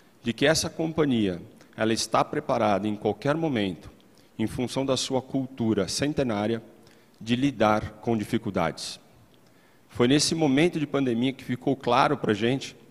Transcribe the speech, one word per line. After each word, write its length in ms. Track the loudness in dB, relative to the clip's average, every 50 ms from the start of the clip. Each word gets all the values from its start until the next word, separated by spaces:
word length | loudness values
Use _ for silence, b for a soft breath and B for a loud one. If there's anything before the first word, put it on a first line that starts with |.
| b b b b -6
de 100 | -6 -2
que 140 | 2 2
essa 240 | 2 2 2 0 -6
companhia, 720 | -6 -4 -4 -4 0 0 0 2 2 2 0 0 -2 -4 -10 -16 -20 -20 B B B
ela 160 | -2 0 0 0
está 320 | 0 -2 0 2 0 0
preparada 640 | 0 -2 -6 -2 -2 0 2 2 2 2 2 0
em 80 | -2 -4
qualquer 400 | -2 -2 -2 -2 0 -2 -2 -2
momento, 560 | 0 -2 -2 0 0 -2 -2 -4 -6 -12 -18 -20 -20 -20 -20 b b b b b -4
em 80 | -4
função 400 | -4 -2 -4 -4 -4 -2 -2 0
da 100 | 0 0
sua 240 | 0 -2 -2 -2 -4
cultura 680 | -4 -2 -4 -4 -4 -4 -4 -2 0 2 4 4 2 2
centenária, 760 | 0 -2 -2 -2 0 0 0 0 0 0 0 0 -2 -4 -6 -12 -20 -20 b b b b b b b b
de 140 | -4 -2 0
lidar 600 | 2 2 0 2 4 4 4 4 2 0 -4 -10 -8
com 160 | -2 0 0
dificuldades. 840 | 0 0 -2 -2 -4 -2 -2 -2 0 0 0 -2 -4 -10 -12 -12 -14 _ _ _ -20 -20 _ _ _ _ b b b b b b b b b -2
Foi 140 | 0 2
nesse 300 | 4 4 4 2 2 0
momento 420 | 2 2 2 4 4 4 2 2 0
de 80 | -4
pandemia 460 | -2 -2 -2 0 0 0 0 0 -2 -2
que 100 | -4 -6
ficou 320 | -6 -6 -4 -2 -2 -2
claro 420 | -2 0 2 4 4 4 2 0
pra 160 | 0 0 0 0
gente 440 | 2 2 0 0 0 -4 -8 -16 -18 -20 b